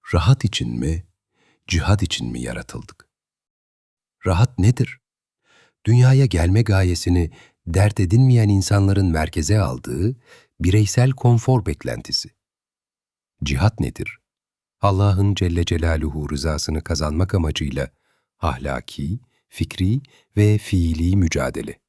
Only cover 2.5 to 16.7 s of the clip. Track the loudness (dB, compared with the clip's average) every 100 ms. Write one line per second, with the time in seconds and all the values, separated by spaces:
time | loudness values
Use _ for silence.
2.5 | -10 -12 -14 -16 -20 _ _ _ _ _
3.5 | _ _ _ _ _ _ _ -2 0 0
4.5 | 2 2 2 -4 -6 _ _ _ _ _
5.5 | _ _ _ 2 4 6 4 2 0 2
6.5 | 2 2 2 2 -2 0 0 0 -8 _
7.5 | _ -4 2 2 2 2 4 6 4 4
8.5 | 2 2 2 2 2 2 0 -2 -4 0
9.5 | 2 0 -4 -8 -4 -4 -4 _ -20 _
10.5 | _ 2 2 2 2 0 2 2 2 2
11.5 | 0 0 -6 -6 -8 -6 -8 -8 _ _
12.5 | _ _ _ _ _ _ _ _ _ -6
13.5 | 0 0 0 -6 -6 -12 -12 _ _ _
14.5 | _ _ _ 0 2 2 4 2 2 0
15.5 | 0 -2 -2 -2 -2 -4 -6 -8 -6 -4
16.5 | -4 -4